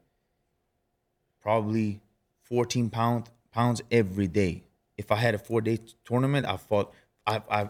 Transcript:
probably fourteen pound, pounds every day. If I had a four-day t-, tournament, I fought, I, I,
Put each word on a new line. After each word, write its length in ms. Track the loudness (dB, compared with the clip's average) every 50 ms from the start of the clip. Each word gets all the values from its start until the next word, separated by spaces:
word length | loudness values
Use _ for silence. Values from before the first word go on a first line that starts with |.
| _ _ _ _ _ _ _ _ _ _ _ _ _ _ _ _ _ _ _ _ _ _ _ _ _ _ _ _
probably 600 | -2 0 0 0 0 0 0 0 -2 -2 -4 -8 _ _ _ _ _ _ _ _ _
fourteen 460 | -4 -2 -2 0 0 0 -2 -2 -2
pound, 400 | -2 0 0 0 0 -2 -4 -8 _ _ _ _
pounds 300 | -2 0 2 2 0 -2 -2 2
every 360 | 2 2 2 2 0 0 0
day. 360 | 0 2 0 0 0 -2 -4 -10 _ _ _ _ _ _
If 140 | -8 -4 -2
I 40 | 0
had 200 | 2 2 0 0
a 40 | -2
four-day 380 | -4 -2 -2 -2 0 0 -2
t-, 160 | -2 -4 -10 -20 _ -8
tournament, 400 | -2 -2 0 0 2 0 0 -2
I 120 | -2 -4
fought, 360 | -6 -4 0 0 0 0 -2 -6 -20 _ _ _ _ -4
I, 160 | -2 -2 -2 -2 -2
I, 200 | -2 -2 -2